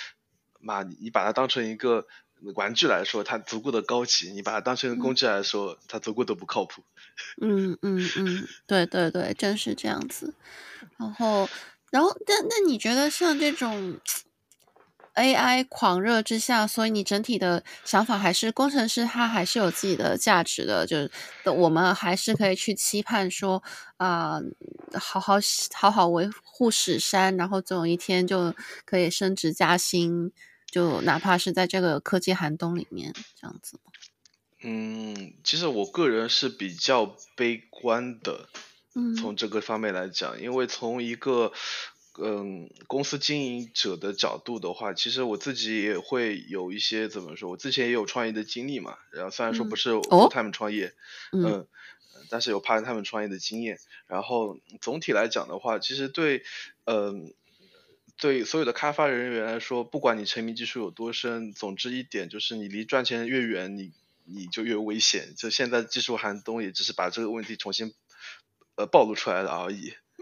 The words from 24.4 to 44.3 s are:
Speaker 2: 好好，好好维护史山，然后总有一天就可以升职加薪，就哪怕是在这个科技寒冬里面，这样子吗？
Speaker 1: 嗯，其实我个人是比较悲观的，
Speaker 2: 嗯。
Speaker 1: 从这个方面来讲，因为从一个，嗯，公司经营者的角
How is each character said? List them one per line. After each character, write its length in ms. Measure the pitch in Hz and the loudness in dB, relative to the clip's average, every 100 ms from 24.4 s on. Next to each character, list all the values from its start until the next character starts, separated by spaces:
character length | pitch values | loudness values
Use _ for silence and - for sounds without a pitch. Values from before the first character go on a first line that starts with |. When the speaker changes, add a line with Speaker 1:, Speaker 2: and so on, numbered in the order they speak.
| - - - - - | -6 -10 -16 -18 -10
Speaker 2:
好 260 | - - 190 | -8 -4 -2
好， 140 | 185 202 208 - - | 4 4 4 0 -2
好 160 | - 202 | 4 4
好 200 | 214 175 | 6 6
维 200 | 170 196 - | 4 2 -4
护 260 | - - 240 | -10 2 2
史 300 | - - 165 | 4 2 2
山， 380 | - 196 190 185 | 2 4 4 4
然 100 | 180 | 0
后 140 | 196 | 0
总 160 | - 185 | 0 0
有 80 | 165 | 2
一 80 | 175 | 0
天 320 | - 180 180 | 2 2 4
就 260 | 190 175 - - - | 2 2 -2 -10 -16
可 160 | - 185 | 0 2
以 100 | 175 | 4
升 240 | - 190 | 2 0
职 200 | 190 160 | 2 0
加 240 | 156 165 180 | 2 4 4
薪， 560 | - 180 170 170 170 - - _ - | 4 2 2 2 -2 -6 -20 _ -4
就 300 | 180 170 117 | 2 2 4
哪 160 | 160 151 | 2 2
怕 200 | 196 180 | 4 2
是 160 | 185 | 2
在 120 | 175 180 | 2 2
这 140 | 190 | 2
个 220 | 180 143 | 2 2
科 180 | - 185 | 2 0
技 140 | 185 | 2
寒 240 | 185 156 156 | 0 0 -2
冬 200 | 170 175 | -2 -2
里 80 | - | -4
面， 240 | - - - 220 - | -8 -10 -10 -16 -18
这 80 | - | -18
样 100 | - | -18
子 160 | - - | -18 -20
吗？ 140 | _ - - _ _ _ _ _ | _ -20 -20 _ _ _ _ _
Speaker 1:
嗯， 720 | - 110 110 110 110 104 92 - - | -8 -6 -6 -6 -8 -10 -12 -6 -2
其 100 | 156 | 0
实 120 | 170 | 0
我 180 | 113 98 | 0 0
个 240 | 175 151 | 2 2
人 180 | 113 117 | 4 2
是 220 | - 131 | 2 0
比 240 | 113 95 85 | -2 -8 -2
较 400 | - 127 101 - - - | 2 4 2 -4 -12 -2
悲 260 | 120 113 - | 0 -2 -8
观 500 | - 120 113 123 113 | -4 0 0 0 -8
的， 300 | - 71 - - - _ _ 247 | -8 -8 -10 -20 -20 _ _ -4
Speaker 2:
嗯。 200 | 240 226 | -2 -2
Speaker 1:
从 220 | 226 208 | -4 -4
这 100 | - | -2
个 140 | 107 | -2
方 180 | - 110 | -2 -2
面 140 | 107 | 0
来 160 | 92 92 | -2 -4
讲， 320 | - 69 57 | -4 -6 -6
因 140 | 110 127 | -4 0
为 100 | 123 | 0
从 380 | - 117 123 | -2 -4 -4
一 120 | 120 117 | -4 -4
个， 380 | 139 120 113 - - - - - _ - | 0 2 2 0 -8 -8 -10 -16 _ -6
嗯， 520 | 104 104 101 92 - - - | -4 -4 -6 -10 -14 -18 -6
公 160 | 135 | -4
司 160 | 139 143 | -2 -2
经 240 | - 147 | -2 -2
营 260 | 131 123 117 - | -2 -6 -6 -4
者 200 | 107 87 | -2 -2
的 180 | 95 | -4
角 260 | 98 92 | -2 -2